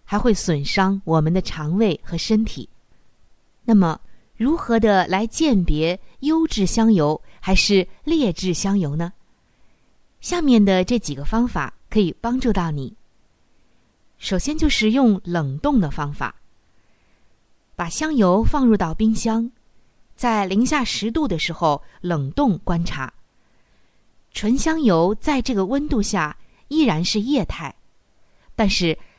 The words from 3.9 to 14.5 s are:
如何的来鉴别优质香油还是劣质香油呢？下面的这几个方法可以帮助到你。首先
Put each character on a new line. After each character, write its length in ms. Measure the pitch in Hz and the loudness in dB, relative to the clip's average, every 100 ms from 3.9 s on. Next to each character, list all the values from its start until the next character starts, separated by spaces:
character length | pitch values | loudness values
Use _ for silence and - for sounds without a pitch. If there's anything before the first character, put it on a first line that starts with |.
| 156 - - _ - | 0 -10 -20 _ -4
如 220 | 233 330 | -2 -2
何 200 | - 226 | 0 2
的 300 | 214 196 180 | 4 2 2
来 180 | 190 226 | -2 -4
鉴 380 | - 320 214 | -2 2 2
别 340 | 170 151 160 180 - - | 2 2 0 -4 -10 -6
优 260 | 277 320 320 | 0 2 0
质 200 | - 185 | 0 0
香 260 | - 220 | 2 4
油 300 | 202 147 156 - - | 4 2 -2 -8 -10
还 160 | - 190 | 0 2
是 320 | - 196 180 - | 4 2 2 -4
劣 300 | - 330 247 | -2 0 0
质 200 | 165 185 | -2 -4
香 240 | 165 196 202 | -2 0 0
油 200 | 151 147 | 0 -2
呢？ 160 | 170 - _ _ _ _ _ _ _ _ _ _ | -6 -10 _ _ _ _ _ _ _ _ _ _
下 220 | - 349 | -6 -2
面 220 | 302 240 | 4 4
的 200 | 202 185 | 6 2
这 160 | 185 247 | 2 -2
几 160 | - 139 | -4 -4
个 80 | |
方 240 | 143 226 240 | -2 0 0
法 260 | - - - - | -2 -6 -10 -4
可 120 | 214 | 0
以 120 | 180 - | 0 -2
帮 180 | 233 254 | -4 -2
助 140 | 254 | 0
到 180 | 202 165 | 0 -2
你。 240 | 151 131 - _ _ _ _ _ _ _ _ _ _ _ _ | -4 -8 -12 _ _ _ _ _ _ _ _ _ _ _ _
首 200 | - 185 | -6 -4
先 200 | - | -2